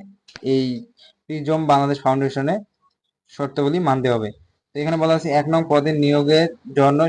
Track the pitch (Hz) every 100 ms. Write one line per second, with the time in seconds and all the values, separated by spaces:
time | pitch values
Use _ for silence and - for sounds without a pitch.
0 | - - _ - - 135 127 120 120 _
1 | - _ - 156 147 156 156 139 139 143
2 | 139 135 135 135 139 202 208 _ _ _
3 | _ _ _ - 139 139 143 170 160 131
4 | 127 120 107 - _ _ _ 143 151 160
5 | 160 160 160 143 147 165 160 147 147 156
6 | 143 147 143 156 165 - - 143 139 147